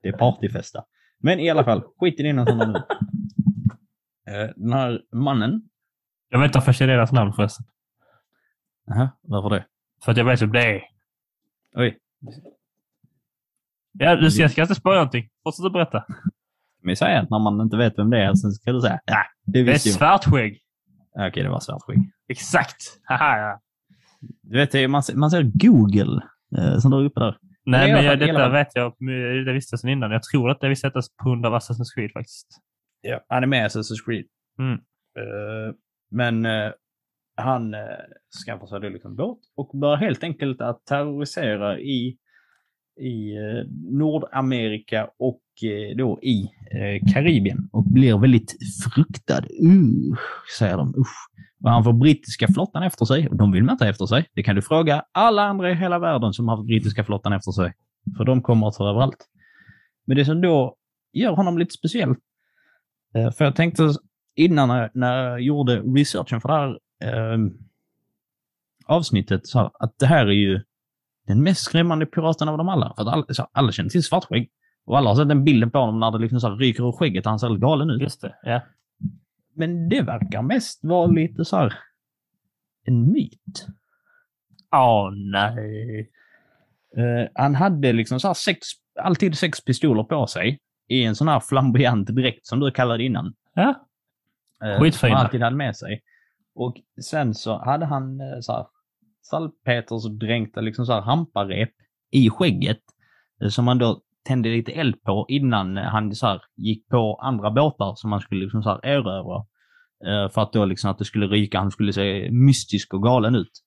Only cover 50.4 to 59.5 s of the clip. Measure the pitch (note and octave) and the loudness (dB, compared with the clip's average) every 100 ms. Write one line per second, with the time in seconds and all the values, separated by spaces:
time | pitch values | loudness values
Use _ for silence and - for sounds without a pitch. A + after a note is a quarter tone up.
50.4 | - - G#2 F2+ C3 C3+ B2 - - - | -16 -2 0 0 -2 0 -2 -4 -20 -20
51.4 | - _ A#2 A2 A2 A#2 D3 D3 - - | -20 _ 4 4 6 6 6 4 -2 -4
52.4 | A2+ F#3 F#3+ - F3+ - A2+ C3+ D3+ - | 0 0 -2 -2 -4 -2 0 2 0 2
53.4 | G2+ F#2 A#2+ B3+ A2 G2 F#2+ A#2 E3 - | 4 4 4 2 0 0 0 0 0 -4
54.4 | - G2 - D#3 D#3+ D3 - F3 A3+ G#3 | 0 0 2 0 2 0 -2 2 2 4
55.4 | G3+ G3 F3+ F3 F#3 F3 F3 C#3 A#2 G2 | 0 0 -2 -2 -2 0 0 0 0 0
56.4 | A#2 A2 G#2+ A2+ G#2+ G#2 G2+ G2+ G2+ G2 | -2 -2 0 0 0 -4 -4 -4 -2 -4
57.4 | - F2+ F2 - _ _ - - A2+ C3 | -4 -2 -2 -4 _ _ -12 -2 0 2
58.4 | B2 A2+ G#2+ - G2+ G#2 C3+ - - _ | 2 2 2 -2 -2 2 0 -2 -20 _
59.4 | _ | _